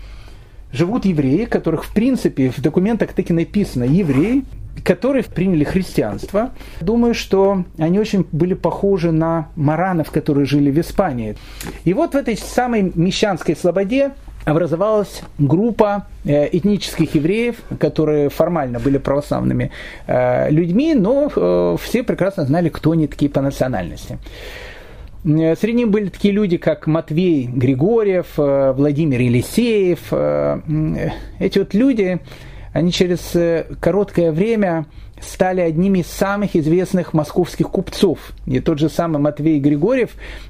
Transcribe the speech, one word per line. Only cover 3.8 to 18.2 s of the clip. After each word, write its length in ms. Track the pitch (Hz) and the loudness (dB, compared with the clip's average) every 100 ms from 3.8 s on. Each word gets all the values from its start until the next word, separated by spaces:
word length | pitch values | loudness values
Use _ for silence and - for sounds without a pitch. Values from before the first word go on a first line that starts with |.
"евреи", 600 | 123 165 175 131 190 269 262 - - - | 2 2 4 2 2 0 -2 -10 -14 -8
которые 400 | - 180 254 269 | -2 0 2 0
приняли 400 | - - 190 165 | -2 -2 0 2
христианство. 880 | 143 190 180 - 113 101 - 202 240 - - - | 2 0 0 -2 -2 -4 -4 -2 -2 -6 -16 -6
Думаю, 340 | 165 233 240 | -2 2 2
что 500 | 226 - 196 196 196 175 - | 0 0 2 4 2 -2 -2
они 200 | 156 190 | 0 2
очень 260 | 214 196 170 | 2 0 0
были 220 | 143 180 | 0 0
похожи 580 | 185 170 - 202 196 170 | 0 -2 0 0 2 2
на 360 | 160 165 165 156 - | 2 2 -2 -4 -2
маранов, 540 | 143 160 190 175 147 | 0 2 0 0 0
которые 360 | 156 151 143 135 | -2 0 0 2
жили 240 | 143 143 | 2 2
в 100 | 139 | 2
Испании. 560 | 170 - 190 123 107 104 - - - - | 0 0 0 -2 -6 -8 -14 -14 -14 -4
И 100 | 165 | 0
вот 200 | 196 339 | 0 0
в 20 | 277 | 0
этой 200 | 269 208 | -2 -4
самой 540 | - - 247 233 185 | -2 -2 0 0 0
Мещанской 600 | 165 180 - 214 175 - | 0 0 2 0 0 -2
слободе 580 | 160 180 180 196 262 277 269 - - | 0 0 0 0 0 0 -2 -16 -8
образовалась 800 | - 151 170 160 208 214 196 - - - | 0 0 2 0 2 2 0 -8 -14 0
группа, 680 | 143 165 233 208 208 202 - - | 2 4 2 2 2 2 -6 -10
э, 240 | - 147 - | 0 2 2
этнических 640 | 175 202 202 - - 156 | 2 2 0 -2 -2 0
евреев, 420 | 156 156 214 240 233 - 120 | 2 2 0 0 -4 -10 -2
которые 500 | 156 151 151 151 | -2 0 2 2